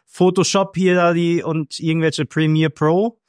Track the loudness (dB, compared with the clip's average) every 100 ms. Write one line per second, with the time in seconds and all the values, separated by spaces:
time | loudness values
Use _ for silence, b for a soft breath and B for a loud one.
0 | _ 0 2 2 0 0 -2 -2 0 2
1 | 2 2 0 -2 -2 -6 -6 -6 -4 -2
2 | -2 -2 -4 -2 0 2 0 0 0 0
3 | -2 -6